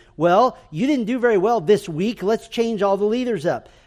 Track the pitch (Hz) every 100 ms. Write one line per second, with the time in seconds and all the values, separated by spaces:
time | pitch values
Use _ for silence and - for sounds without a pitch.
0 | _ - 170 190 254 - - 156 269 277
1 | 208 254 240 202 214 226 156 208 - 156
2 | 208 214 185 220 - 240 233 208 196 196
3 | 208 247 247 196 160 120 - _